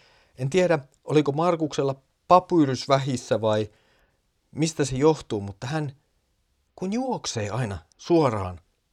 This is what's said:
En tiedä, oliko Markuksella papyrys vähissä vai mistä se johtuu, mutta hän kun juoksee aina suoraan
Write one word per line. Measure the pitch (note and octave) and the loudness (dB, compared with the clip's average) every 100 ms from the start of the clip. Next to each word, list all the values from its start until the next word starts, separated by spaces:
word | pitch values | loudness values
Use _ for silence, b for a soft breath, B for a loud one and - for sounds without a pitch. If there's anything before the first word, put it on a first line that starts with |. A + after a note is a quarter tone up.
| b b b - | b b b -8
En | C3+ | -2
tiedä, | F#3 F3+ D#3 C3+ _ | 2 2 2 -2 _
oliko | - D3+ D3 | -2 0 2
Markuksella | C#3 F3 E3 D3+ - C#3 C3+ _ _ - | 0 0 0 -2 -2 -2 -4 _ _ 4
papyrys | F3+ F3+ F3 C#3+ B2 - | 4 6 2 2 0 0
vähissä | C3+ C3+ A#2+ - A2 | 0 0 -4 -2 0
vai | A2 G#2+ G#2 _ _ _ _ _ _ _ _ | 2 0 -2 _ _ _ _ _ _ _ _
mistä | - D#3+ - C#3+ | -4 -4 -2 -4
se | B2+ | 2
johtuu, | D3+ D#3 - G#2+ | 2 2 -2 -8
mutta | G2+ G2 B2 | -8 -10 -8
hän | D#3 D3+ C#3 _ _ _ _ _ _ _ - | -6 -6 -10 _ _ _ _ _ _ _ -10
kun | F#3 | -6
juoksee | A3 C4 F#3+ - A#2 G2+ | -4 -4 -6 -6 -6 -4
aina | A2 A#2 F#2+ - _ | -4 -4 -6 -12 _
suoraan | - E3+ C#3+ A2 F2+ F2 _ _ _ | 0 2 2 0 -6 -10 _ _ _